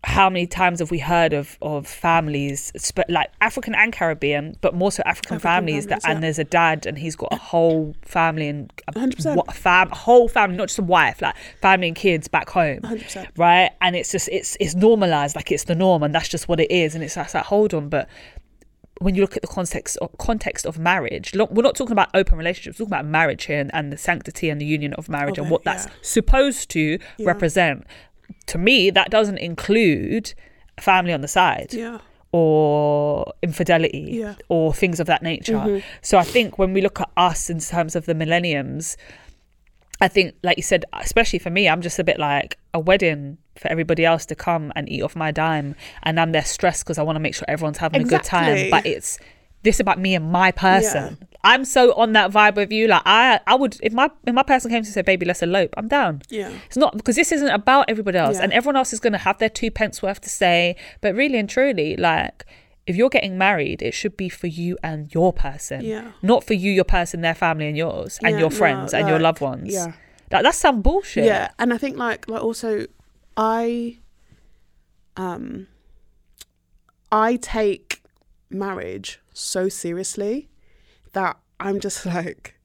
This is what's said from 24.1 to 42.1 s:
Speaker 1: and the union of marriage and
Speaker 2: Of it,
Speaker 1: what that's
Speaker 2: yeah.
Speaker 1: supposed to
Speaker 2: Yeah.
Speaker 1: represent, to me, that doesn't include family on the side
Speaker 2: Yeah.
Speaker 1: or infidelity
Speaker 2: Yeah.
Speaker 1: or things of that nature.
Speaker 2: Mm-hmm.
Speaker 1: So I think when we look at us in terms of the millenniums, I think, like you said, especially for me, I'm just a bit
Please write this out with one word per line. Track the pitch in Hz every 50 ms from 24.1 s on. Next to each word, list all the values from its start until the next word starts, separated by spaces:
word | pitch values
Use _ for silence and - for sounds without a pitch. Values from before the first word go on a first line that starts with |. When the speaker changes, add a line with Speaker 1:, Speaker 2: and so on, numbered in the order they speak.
| 175 - - - 160 - - 160
Speaker 1:
and | 151 147
the | 147
union | 147 156 151 147 143 143
of | - 156 -
marriage | 151 143 143 143 190 160
and | 143
Speaker 2:
Of | 156
it, |
Speaker 1:
what | 170 - -
that's | 165 - 180 -
Speaker 2:
yeah. | - - -
Speaker 1:
supposed | - - - 226 214 - - 269 277 285 240 - - _
to | - 165 156 151 160 - - - - -
Speaker 2:
Yeah. | 214
Speaker 1:
represent, | 185 175 202 180 160 151 190 175 160 143 - - - - - - _ _ _ _ _ - _ _
to | - - 170
me, | 175 226 269 247 185 196
that | 185 190 - -
doesn't | 220 220 220 202 196 -
include | - 170 165 - - - 202 226 226 175 147 90 - - - 226 220 - - - - - _ _ _ _ _ -
family | - 196 190 185 180 175
on | 170 139
the | 139 143
side | - 196 180 160 - - - -
Speaker 2:
Yeah. | 254 220 233 226 240 214 - _ _ _ _ _
Speaker 1:
or | - 170 165 156 156 156 156 147 147 147 147 147 147 147 147 147 143 - - - - -
infidelity | - 175 151 - 175 165 175 160 165 - - 139 151 156
Speaker 2:
Yeah. | 233 226 220 208 202 - - _
Speaker 1:
or | 180 165 160 160 147
things | - 208 180 170 160
of | 165
that | 175 170 -
nature. | 160 165 165 - - - 226
Speaker 2:
Mm-hmm. | 208 - 214 202 196 - - - -
Speaker 1:
So | - - - 185
I | 170
think | 175 - 165 226 180 - -
when | 190 185
we | 190 196
look | 190 196 - -
at | 170 - -
us | - 180 180 160 - - -
in | 170 160
terms | - - - 175 165 156 -
of | 175 156
the | - 165
millenniums, | 156 160 156 165 175 175 175 156 139 135 - 135 151 160 - - - - - - - - - - _ _ _ _ _ _ _ _ _ _ _ - -
I | 202 180
think, | - 202 185 165 - _
like | - 180 -
you | -
said, | - - 190 170 - -
especially | - - - - - 226 226 - - 170
for | - 180
me, | 170 196 202 170
I'm | 156 175
just | 175 175 - -
a | 170
bit | 175